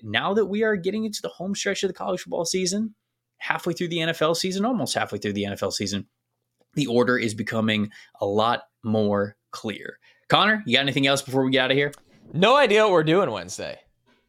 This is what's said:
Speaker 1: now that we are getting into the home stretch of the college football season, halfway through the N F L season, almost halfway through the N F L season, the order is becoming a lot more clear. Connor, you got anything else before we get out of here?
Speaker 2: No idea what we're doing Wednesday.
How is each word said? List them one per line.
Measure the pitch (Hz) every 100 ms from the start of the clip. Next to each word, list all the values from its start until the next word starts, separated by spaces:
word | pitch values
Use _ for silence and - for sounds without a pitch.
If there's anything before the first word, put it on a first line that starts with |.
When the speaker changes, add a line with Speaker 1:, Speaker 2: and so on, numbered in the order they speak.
Speaker 1:
now | 110 113 165
that | 214 190
we | 208
are | 220 208
getting | 180 214
into | 220 208
the | -
home | - 190 202
stretch | 202 190
of | 190
the |
college | 180 196 185
football | 175 175
season, | 170 185 180 202 220 - _ _ _ -
halfway | - 156 180
through | 165 175
the | 170
N | 165
F | 160
L | 160
season, | 170 190 190
almost | 226 226 123
halfway | - 107 104
through | 104
the | 101
N | 101
F | 98
L | 98
season, | - 101 98 - _ _ _ _ _ _
the | 156 123
order | 117 120 123
is | 113
becoming | 107 104 113 110 107 104 - - -
a | 101
lot | 104 113 - - _
more | 113 110 104 101 101 - _
clear. | - 110 95 - - _ _ -
Connor, | 147 202 214 160
you | 127
got |
anything | 139 147 139
else | 139
before | - 131
we | 131
get | 131
out | 127
of | 135
here? | 143 - _ _ -
Speaker 2:
No | 160 208 285
idea | 240 220
what | 214
we're | 170
doing | 156 180 156
Wednesday. | 101 90 - 78 - _ _ _ _